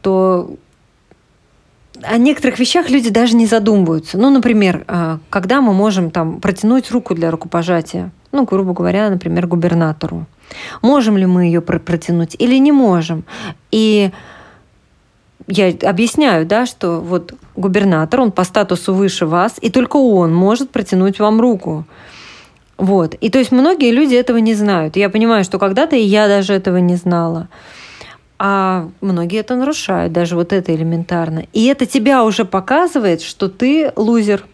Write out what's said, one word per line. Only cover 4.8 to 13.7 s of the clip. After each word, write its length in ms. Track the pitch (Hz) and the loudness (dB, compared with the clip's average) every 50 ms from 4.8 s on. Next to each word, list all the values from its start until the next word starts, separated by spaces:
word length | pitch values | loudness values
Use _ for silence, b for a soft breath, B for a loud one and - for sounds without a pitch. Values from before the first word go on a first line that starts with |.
| - - | -6 -6
э, 300 | - 175 170 160 160 160 156 - | -4 -4 -4 -4 -6 -8 -10 -6
когда 300 | - 196 180 190 247 277 | -6 -6 -2 0 0 2
мы 120 | 269 226 196 | 2 2 2
можем 360 | 190 202 220 202 190 175 165 | 2 2 0 0 0 -2 -2
там 300 | 160 180 165 160 156 - | -2 -4 -4 -4 -6 -4
протянуть 500 | - 208 180 - - 214 247 262 247 - | -4 -4 -4 0 0 2 2 2 0 0
руку 240 | 220 247 - - 185 | -4 -4 -2 -2 -4
для 160 | 165 165 165 | -2 -2 -2
рукопожатия, 800 | 165 160 - 170 - 170 165 170 180 170 160 - - 175 175 185 - _ _ _ | -2 -4 -8 -4 -4 -4 0 0 -2 -2 -2 -4 -8 -8 -8 -10 -12 _ _ _
ну, 120 | - 285 262 | -2 -2 0
грубо 280 | - 190 190 196 185 | 0 0 -2 0 -2
говоря, 380 | 180 180 175 175 180 196 214 214 | -2 -2 -2 -2 0 0 0 0
например, 360 | 196 180 - 165 165 170 180 | -2 -2 -4 -2 -2 -2 -2
губернатору. 760 | 175 175 175 165 180 170 170 165 160 160 - - 160 170 170 160 - _ B B B B B B B B B | -2 -2 0 0 0 0 0 0 0 -2 -6 -8 -8 -8 -10 -10 -12 _ B B B B B B B B B
Можем 340 | - 233 285 285 240 220 208 196 | 0 2 2 4 2 2 2 2
ли 80 | 190 | 2
мы 200 | 180 180 180 180 | 2 2 2 2
ее 140 | 170 165 170 | 2 2 0
пр-, 160 | 165 175 175 175 | 0 -2 -4 -4
протянуть 560 | - - 170 165 - - 170 170 165 - - - | -2 -4 -4 -4 -2 -2 -2 -2 -2 -4 -4 -2
или 160 | - 247 254 269 | 0 2 4 4
не 140 | 269 294 | 4 4
можем? 500 | 294 277 262 214 180 175 160 165 170 160 165 B B B B 196 156 B _ _ | 4 4 4 4 2 2 0 -2 -6 -8 -8 B B B B -14 -14 B _ _